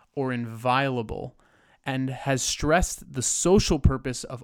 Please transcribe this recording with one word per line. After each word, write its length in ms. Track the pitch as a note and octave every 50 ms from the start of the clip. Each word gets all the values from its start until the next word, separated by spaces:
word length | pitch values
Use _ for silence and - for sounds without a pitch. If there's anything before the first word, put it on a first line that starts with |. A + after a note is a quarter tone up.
| _ _ -
or 160 | C#3+ C3 B2+
inviolable, 1040 | B2 A#2+ A#2 A2+ A2+ A2 A#2+ B2 B2+ C3+ C#3 C3+ B2+ A#2+ A2 G#2 - - - B2+ - _ _ _ _ _ _ _ _ _ -
and 240 | C#3 C3 C3 C3 B2+
has 320 | A#2+ - - C#3 C3+ B2
stressed 720 | - - - - D3 D3+ D#3+ F#3 E3 - - - - - C#3
the 80 | B2+
social 580 | - - - - - F3 G3 G#3 - - E3+ C#3
purpose 440 | - C3+ C3 A#2+ - B2+ B2 - -
of 180 | - C3 B2